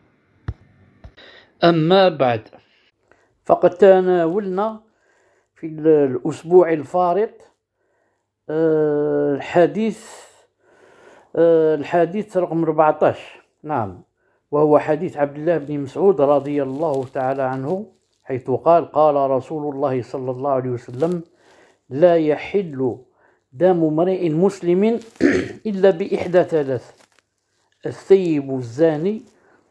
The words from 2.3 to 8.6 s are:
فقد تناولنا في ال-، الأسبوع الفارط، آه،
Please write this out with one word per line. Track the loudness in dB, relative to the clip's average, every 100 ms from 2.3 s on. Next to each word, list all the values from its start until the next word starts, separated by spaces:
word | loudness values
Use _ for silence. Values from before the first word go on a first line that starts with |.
| -2 -6 -20 _ _ _ _ _ _ _ _ 0
فقد | 2 2
تناولنا | 4 6 6 4 0 0 -2 -6 -4 -6 -8 _ _ _ _ _ _ _ _
في | -14
ال-، | -2 2
الأسبوع | 4 2 -2 -6 -8 2 4 4
الفارط، | 0 -4 -2 0 0 -4 -8 _ _ _ _ _ _ _ _ _ _ -8
آه، | -2